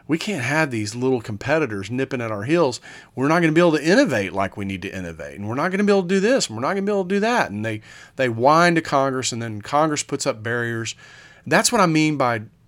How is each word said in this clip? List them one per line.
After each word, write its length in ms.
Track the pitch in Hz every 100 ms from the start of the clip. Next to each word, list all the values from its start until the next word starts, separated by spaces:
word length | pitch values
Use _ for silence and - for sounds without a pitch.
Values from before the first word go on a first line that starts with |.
| -
we 100 | 160
can't 280 | 208 190
have 260 | 120 156 156
these 240 | 113 104
little 260 | 120 131 127
competitors 720 | 113 101 117 160 135 101 98
nipping 300 | 123 131 127
at 100 | 113
our 140 | 104
heels. 360 | 113 175 139 117 - - - -
We're 100 | 139
not 140 | 170
gonna 120 | 160
be 80 | 160
able 160 | 175 151
to 80 |
innovate 480 | 156 226 254 113 95
like 240 | 95 98 104
we 80 |
need 180 | 98 95
to 140 | 98 95
innovate, 440 | 85 80 73 71
and 80 | 104
we're 80 | 127
not 160 | 180
gonna 100 | 190
be 100 | 208
able 100 | 196
to 60 | 175
do 120 | 196
this, 260 | 208 262 -
and 100 | 107
we're 60 |
not 120 | 143
gonna 80 | 196
be 100 | 196
able 120 | 202
to 100 | 180 202
do 40 |
that." 300 | 220 240 -
And 140 | 104
they, 180 | 110 107 - - -
they 140 | - 127
whine 480 | 113 131 156 175 165
to 40 |
Congress, 520 | - 143 135 131 -
and 100 | 117
then 180 | 117 104
Congress 440 | - 147 156 147
puts 200 | - 139
up 160 | 143 113
barriers. 540 | 113 120 117 113 110 - - - - -
That's 280 | 120 170 -
what 80 | 240
I 60 | 175
mean 300 | 156 156 143
by, 260 | 123 113 107 _